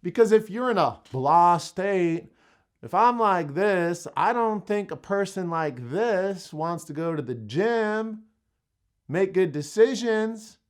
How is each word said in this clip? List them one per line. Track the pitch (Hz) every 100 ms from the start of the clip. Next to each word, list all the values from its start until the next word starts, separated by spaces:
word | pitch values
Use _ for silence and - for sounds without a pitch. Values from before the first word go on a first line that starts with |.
Because | 175 170 220
if | 214 220
you're | 202 254
in | 208
a | 147 107 -
blah | 127 131 165 175 170
state, | - - 196 196 175 165 - _ _ _ _ _
if | 117
I'm | 180 233 240
like | 214 185 156
this, | 143 208 190 170 175 - -
I | 175
don't | 240 226 214 -
think | 208 196
a | -
person | - 202 196 196 175
like | 165 156 123 123
this | 156 240 196 190 190 -
wants | 151 160 170
to | -
go | 147 165
to | 160
the | 127
gym, | 123 107 131 214 233 214 214 220 220 - _ _ _ _ _ _ _ _
make | 156 190
good | 180 185
decisions. | 147 147 - 226 240 233 220 220 226 214 _